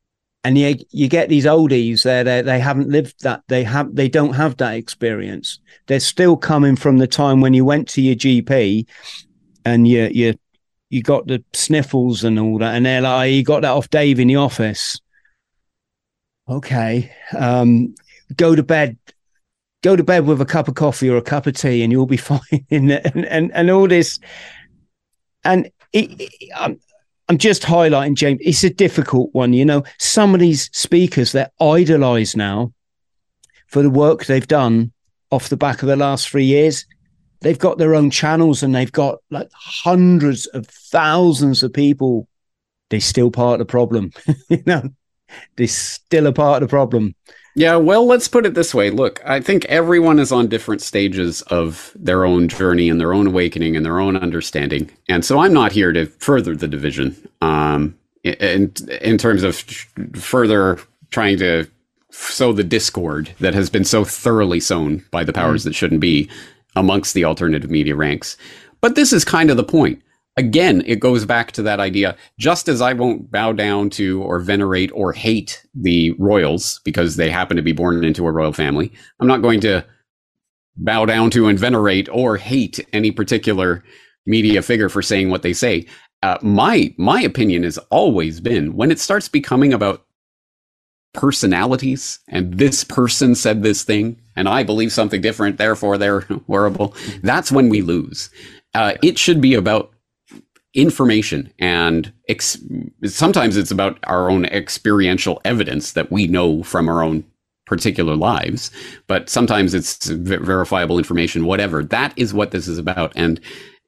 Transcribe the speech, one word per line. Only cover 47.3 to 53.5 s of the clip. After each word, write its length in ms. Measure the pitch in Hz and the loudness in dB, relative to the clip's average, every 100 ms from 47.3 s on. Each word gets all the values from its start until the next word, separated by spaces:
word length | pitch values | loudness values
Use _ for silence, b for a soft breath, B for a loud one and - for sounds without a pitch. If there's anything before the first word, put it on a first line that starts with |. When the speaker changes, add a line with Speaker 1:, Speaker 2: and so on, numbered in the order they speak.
| b b - | b b 0
Speaker 2:
Yeah, 200 | 165 170 | 2 4
well, 280 | 160 214 240 | 4 4 4
let's 220 | 247 - | 2 2
put 180 | 240 208 | 0 2
it 80 | |
this 200 | 160 170 | 0 0
way. 160 | 123 101 | 0 0
Look, 320 | 104 127 - - | 0 -2 -4 -6
I 140 | 135 | -4
think 240 | 123 190 - | 0 -2 0
everyone 540 | 156 165 175 165 151 | 0 2 2 4 4
is 120 | 127 | 4
on 140 | 127 117 | 2 0
different 340 | 110 - 104 | -2 -4 -8
stages 600 | - 104 98 95 87 80 | -4 -2 -2 -2 -4 -6
of 480 | - 87 82 80 - - | -4 -2 -2 -6 -18 -8
their 300 | 87 92 90 | -2 2 2
own 240 | 87 85 | 2 2
journey 400 | - 92 87 85 | 0 0 2 2
and 100 | 82 | 0
their 140 | 82 | 0
own 140 | 95 101 | 2 2
awakening 500 | 90 87 | 0 -2